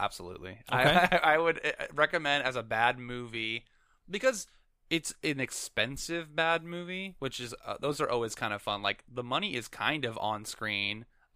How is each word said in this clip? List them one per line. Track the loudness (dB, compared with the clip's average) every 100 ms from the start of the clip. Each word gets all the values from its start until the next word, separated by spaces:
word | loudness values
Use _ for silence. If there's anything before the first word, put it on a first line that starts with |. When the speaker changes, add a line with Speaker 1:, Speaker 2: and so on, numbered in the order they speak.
Speaker 1:
absolutely. | -2 -4 -12 -12 -12 -14 -2
I, | 4
Speaker 2:
Okay. | 6 6 6 6
Speaker 1:
<laughs> |
I, | 6 6
I |
would, | 4 2 -2
uh, | -2 -2 2
recommend | 2 2 2 2
as | 2 -2
a |
bad | 0 4 4 4
movie | -4 -8 -6 -4 -4 -6 -10 _ _ _ -8
because | -2 0 0 -4 _ _ _ -2
it's | -2 -2 -4
an | -2 0
expensive | -2 -4 -4 0 0 -2 -4 -4 -4 0
bad | 2 2 0
movie, | -8 -6 -6 -8 -6
which | -6 -4
is, | -8 -8 -8
uh, | -4
those | -2 0
are | 0
always | 0 0 -2
kind | -2
of | -2
fun. | -4 -2
Like, | 0 -2 -6
the | -8
money | -2 -2 -2 -4
is | -8
kind | -2 -2 0
of | -2 -2
on | -2 -2 -6
screen. | -8 -4 -2 -2 -4 -10 _ _